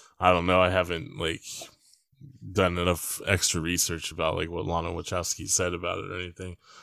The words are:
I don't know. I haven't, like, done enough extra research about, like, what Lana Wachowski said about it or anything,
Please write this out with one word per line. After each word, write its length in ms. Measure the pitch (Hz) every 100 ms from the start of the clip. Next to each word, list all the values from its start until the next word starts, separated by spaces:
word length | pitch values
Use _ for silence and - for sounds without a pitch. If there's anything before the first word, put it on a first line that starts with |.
| - -
I 100 | 90
don't 140 | 90 87
know. 160 | 92
I 80 | 92
haven't, 480 | 92 87 85 82 -
like, 240 | 85 - - - - _ _ _ _ _ - - 104
done 240 | 98 92 87
enough 420 | 87 85 - - -
extra 320 | 98 - 87
research 520 | 80 87 - 85 -
about, 240 | 80 80 85
like, 140 | 82
what 160 | 85 82
Lana 240 | 85 85
Wachowski 580 | 85 85 92 85 - 104
said 240 | - 90
about 240 | 87 87 90
it 120 | 95
or 80 | 92
anything, 360 | 90 85 92 87 _ -